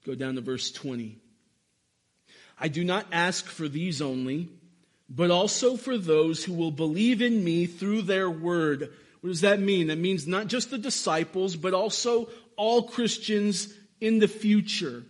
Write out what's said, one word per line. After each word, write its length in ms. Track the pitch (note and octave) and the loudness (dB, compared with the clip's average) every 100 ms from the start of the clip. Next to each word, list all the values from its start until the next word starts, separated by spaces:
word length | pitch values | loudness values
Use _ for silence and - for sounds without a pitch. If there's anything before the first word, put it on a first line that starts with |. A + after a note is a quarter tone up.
| - | -10
Go 100 | C3 | -6
down 200 | C3 C3 | -4 -6
to 60 | |
verse 300 | A#2+ B2+ - | -6 -6 -6
twenty. 460 | - C#3+ B2 A2 A2 _ _ _ _ _ _ _ _ _ _ _ - - _ | -8 -8 -8 -10 -14 _ _ _ _ _ _ _ _ _ _ _ -20 -20 _
"I 120 | D#3+ | -4
do 160 | D3 F3 | -2 0
not 200 | F#3 G#3+ | -2 -2
ask 340 | E3+ F3 F#3 - | 0 0 0 -8
for 200 | - D#3 | -8 -6
these 340 | C#3+ F3+ D3 | -4 -4 -2
only, 460 | C#3+ C3 B2+ C#3+ E3+ - _ _ _ _ _ | -2 -2 -4 -4 -6 -12 _ _ _ _ _
but 220 | B2+ F3 | 0 2
also 440 | F3 G#3+ - B3 B3+ | 4 2 2 2 0
for 220 | - B3 | -4 -4
those 480 | F3 D#3 D#3+ D#3+ - | 2 4 4 0 -4
who 80 | |
will 180 | F3 E3 | -4 -4
believe 500 | D3 D#3+ D#3+ A3+ A#3+ | -2 -2 2 2 4
in 220 | A#3+ A3+ | 2 2
me 220 | F3 E3 F3 | 2 2 0
through 380 | F3 G3 G#3+ | -2 -2 -2
their 260 | F#3 F#3+ F#3+ | 0 0 0
word." 640 | D#3+ E3+ F3 D#3+ C#3+ C#3+ - - _ | -2 0 2 2 0 -4 -12 -20 _
What 120 | - | -6
does 100 | F3 | 0
that 180 | G3 G3+ | 4 4
mean? 280 | G3 G3 D#3+ | 4 2 2
That 100 | D#3+ | 0
means 280 | F3 F#3+ C#3+ | 0 0 -2
not 220 | F#3 G#3+ | -2 -2
just 220 | B3 A#3+ | -4 -4
the 80 | C4+ | -6
disciples, 800 | B3 - - D#3+ E3 F#3+ F#3+ E3 | -4 -4 0 0 0 -2 -2 -2
but 160 | E3+ | 0
also 580 | F#3 G#3+ - A#3+ A#3+ A#3 - - - | 0 0 -2 0 0 0 -12 -20 -2
all 280 | G#3+ A#3 | 2 2
Christians 920 | A#3 - A#3 - - G#3+ G#3 F#3 - - - _ | 2 0 0 0 0 2 2 0 -4 -12 -20 _
in 200 | A3 A3 | 2 4
the 100 | G#3+ | 4
future. 720 | - G#3+ G#3 - - E3 A#2+ A#2+ | 2 4 4 4 -2 -4 -8 -16